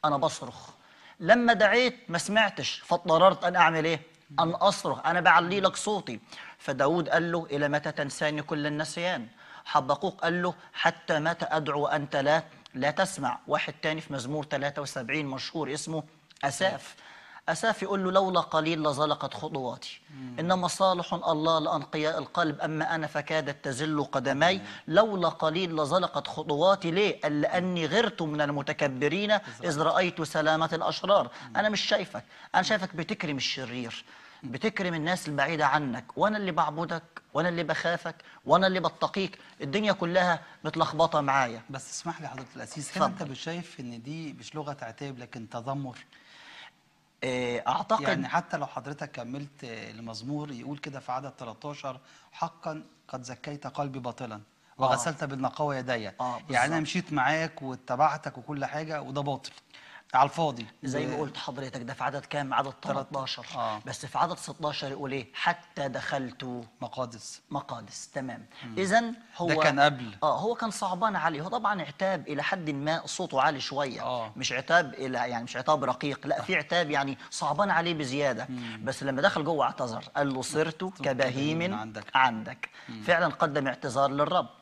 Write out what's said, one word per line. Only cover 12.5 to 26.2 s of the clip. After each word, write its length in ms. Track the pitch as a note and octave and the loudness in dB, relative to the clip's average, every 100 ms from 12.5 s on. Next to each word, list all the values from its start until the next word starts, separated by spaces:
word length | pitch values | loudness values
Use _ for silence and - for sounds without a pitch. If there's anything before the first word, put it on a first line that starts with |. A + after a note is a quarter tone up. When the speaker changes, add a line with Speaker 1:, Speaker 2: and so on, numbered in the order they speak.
| - - | -20 -14
Speaker 1:
لا 180 | C3 C#3 | -2 0
تسمع؟" 480 | D3+ F#3+ - C3 - - | 2 -2 0 -4 -4 0
واحد 260 | D3 - D3+ | 0 0 -4
تاني 200 | E3 D#3 | -2 -2
في 120 | - | -6
مزمور 300 | C#3 B2 D3+ | -8 -4 -6
تلاتة 380 | D3 C#3+ C#3 C#3+ | -4 -2 -2 -4
وسبعين 440 | C#3 C#3 A#2+ D#3 C#3+ | -6 -8 -4 -2 -2
مشهور 480 | C3 - E3+ C3+ | -6 -6 -6 -4
اسمه 300 | D3+ - D#3+ D3 _ _ - | -4 -4 -6 -6 _ _ -4
أساف. 520 | C#3 C3 F#3+ F#3+ - - - - - - - | -4 2 0 0 -12 -20 -20 -20 -20 -10 -4
أساف 340 | E3 A3+ G#3 | 0 0 0
يقول 200 | F#3+ G3 | 0 0
له: 80 | F#3 | 4
"لولا 280 | F#3+ F#3+ F3 | 4 4 2
قليل 440 | D#3+ D#3+ D#3 E3 | 2 0 2 2
لزلقت 500 | D3+ C#3+ D3+ D3 D3 | 0 2 0 0 -4
خطواتي، 680 | - D#3 C#3 B2 B2+ - - _ C#3 | -6 -6 -6 -6 -8 -12 -16 _ -14
Speaker 2:
مم. 200 | C3 B2 | -12 -6
Speaker 1:
إنما 280 | E3 F#3 F3 | 0 2 0
صالح 460 | - F#3+ F3+ E3+ | 2 2 2 -2
الله 460 | E3+ E3 D#3 D#3+ D#3+ | -2 0 2 4 2
لأنقياء 580 | D#3 E3 C#3+ D#3 D3+ D#3+ | 2 -2 -2 -2 0 -2
القلب، 420 | C3+ - E3 D3 | -2 0 0 0
أما 340 | E3 D#3 D#3+ E3 | -4 -2 -2 -2
أنا 120 | D3+ | -2
فكادت 580 | D3 C#3+ D#3+ C#3 C#3 C#3+ | -4 -2 -2 -2 -6 -6
تزل 380 | B2 D3+ D3+ | -2 0 0
قدمي. 500 | C#3+ C3+ C3 C3+ E3 G3 | 0 0 0 4 4 4
Speaker 2:
مم. 60 | F#3+ - - | -4 -12 2
Speaker 1:
لولا 420 | E3+ A3 G3 E3 | 6 6 4 0
قليل 460 | - D#3+ D#3+ F#3 D#3+ | 2 0 2 0 0
لزلقت 460 | D3 F3+ F3 D3 | 2 2 2 -2